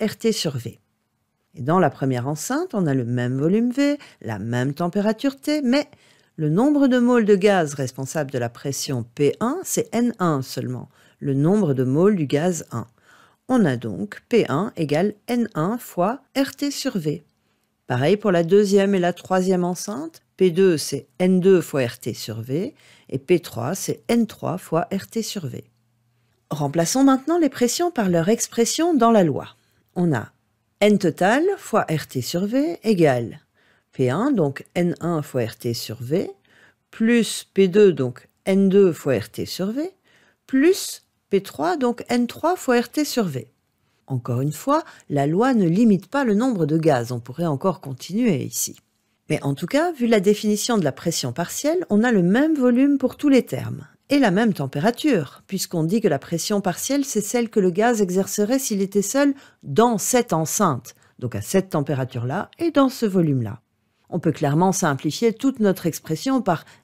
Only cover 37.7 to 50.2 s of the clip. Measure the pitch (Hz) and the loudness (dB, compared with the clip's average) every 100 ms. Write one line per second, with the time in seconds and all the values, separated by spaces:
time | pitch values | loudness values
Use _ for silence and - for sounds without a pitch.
37.7 | 196 208 143 127 - _ _ - 196 196 | 6 6 4 -4 -6 _ _ 0 2 4
38.7 | 196 190 - 147 113 - - - - 190 | 6 6 4 -2 -2 -2 -8 -8 -6 -6
39.7 | 247 359 _ _ _ _ _ _ 262 320 | -4 -8 _ _ _ _ _ _ 2 4
40.7 | 381 - - _ _ _ 196 196 - 320 | 2 -2 -12 _ _ _ -2 -2 -4 -2
41.7 | 339 247 233 - 240 240 - 320 359 - | 0 -2 -2 -2 -2 -2 -2 -2 -2 0
42.7 | 240 233 - 294 247 190 131 - _ _ | 0 0 -4 -2 -2 -2 -4 -10 _ _
43.7 | _ _ _ - 127 117 120 143 151 - | _ _ _ -8 -8 -4 -2 -2 -4 0
44.7 | 226 - - _ 143 139 175 254 233 175 | 0 -2 -18 _ -2 0 2 2 2 2
45.7 | 180 233 185 - 277 254 202 262 202 151 | 4 4 4 0 -2 0 0 0 0 0
46.7 | 160 160 131 117 123 120 131 170 139 190 | 2 2 2 0 -8 -10 -6 -4 -2 -2
47.7 | 160 139 127 - 196 247 135 117 - - | -4 -8 -14 -8 -2 0 0 -4 -6 -8
48.7 | - _ _ _ _ - 151 139 139 170 | -10 _ _ _ _ -6 -4 -2 -6 -2
49.7 | 277 349 294 233 220 | 0 0 -2 2 4